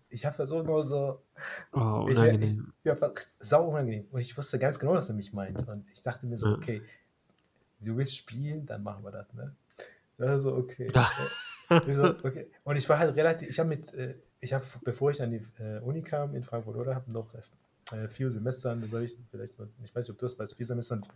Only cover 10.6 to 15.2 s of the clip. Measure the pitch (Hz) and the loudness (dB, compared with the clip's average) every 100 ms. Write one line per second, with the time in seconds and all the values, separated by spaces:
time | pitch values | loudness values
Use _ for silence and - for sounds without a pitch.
10.6 | 127 - 127 127 117 - 135 - - - | -2 -6 2 4 4 2 -4 -6 -12 -16
11.6 | - 170 139 139 170 - 135 127 - - | 6 6 6 4 4 4 -4 -6 -12 -12
12.6 | 143 143 - 151 165 151 160 165 147 135 | -2 0 4 6 6 6 4 2 -2 0
13.6 | 165 147 - 131 127 - - _ 127 135 | 0 0 -6 -8 -8 -8 -18 _ -4 -2
14.6 | - - - - 143 139 | -4 -6 -6 0 0 2